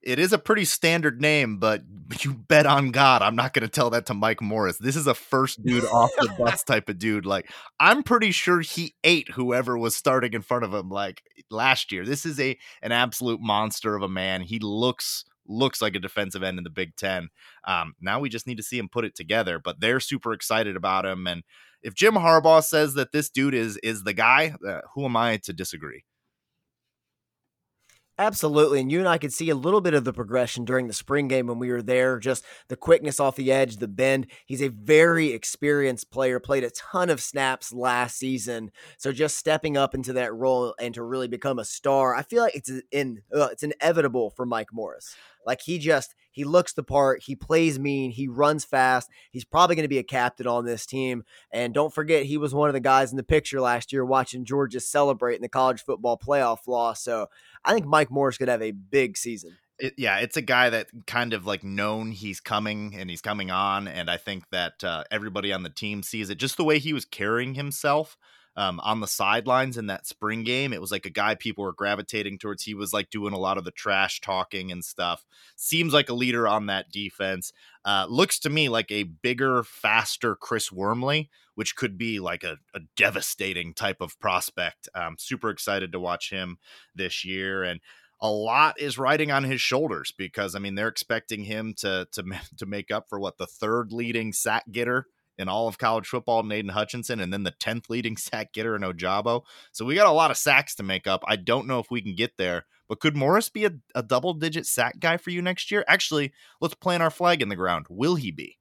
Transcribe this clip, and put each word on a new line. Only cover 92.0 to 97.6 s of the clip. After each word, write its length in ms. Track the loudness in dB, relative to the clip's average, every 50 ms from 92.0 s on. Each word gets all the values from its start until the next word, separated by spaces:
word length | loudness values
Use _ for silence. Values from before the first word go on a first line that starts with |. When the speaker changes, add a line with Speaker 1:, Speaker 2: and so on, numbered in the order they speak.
| -4 _
Speaker 1:
to 100 | -10 -10
ma-, 140 | -10 -8 -10 -10 -12 -16 -14 -14
to 80 | -12
make 240 | -8 -8 -8 -6 -6
up 180 | -6 -6 -6 _
for, 100 | -8 -6
what, 200 | -6 -6 -6 _
the 80 | -12
third 460 | -12 -8 -6 -2 0 0 0 -2 -4
leading 420 | -6 -6 -6 -4 -4 -4 -4 -4 -4
sack 300 | -4 -2 0 -2 -2 -4 -6
getter 360 | -6 -4 -2 0 -2 -2 -4 _ _ _ _ _ _ -8
in 100 | -6 -4
all 180 | -2 -2 -2
of 120 | -2 -2 0
college 280 | 0 2 2 0 -2
football, 360 | -4 -6 -6 -2 0 0 0
Naden 280 | 0 -2 -4 -4 -4 -2
Hutchinson, 480 | -2 -2 -2 -2 -4 -10 -6 -6 -4 -4
and 140 | -4 -4
then 100 | -4 -4
the 80 | -4 -6
tenth 360 | -6 _